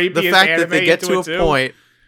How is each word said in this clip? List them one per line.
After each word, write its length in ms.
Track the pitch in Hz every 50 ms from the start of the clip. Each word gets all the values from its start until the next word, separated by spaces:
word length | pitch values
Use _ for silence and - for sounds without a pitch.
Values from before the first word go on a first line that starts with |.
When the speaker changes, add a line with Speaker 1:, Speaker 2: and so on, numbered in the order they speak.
| 175 185
Speaker 1:
rapiest 200 | 156 160 170 175
Speaker 2:
fact 280 | 185 185 190 180 165 165
that 100 | 170 170
they 80 | 175 165
Speaker 1:
anime 80 | 185
Speaker 2:
get 140 | 175 165 175
to 60 | -
Speaker 1:
into 100 | 180 175
Speaker 2:
a 40 | 185
Speaker 1:
it 40 | 175
too? 140 | 160 160 180 175
Speaker 2:
point. 320 | 160 147 135 131 127 - _ _ _ _ _ _